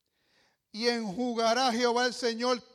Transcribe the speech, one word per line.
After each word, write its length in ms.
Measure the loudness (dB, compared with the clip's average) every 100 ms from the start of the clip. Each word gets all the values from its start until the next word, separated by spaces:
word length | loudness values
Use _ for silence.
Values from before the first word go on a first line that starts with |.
| _ _ _ _ _ _ _
Y 160 | -4 0
enjugará 840 | 0 -2 -4 -2 0 2 4 2
Jehová 340 | 2 2 2 0
el 80 |
Señor 460 | 0 -4 -2 -2 -2 -4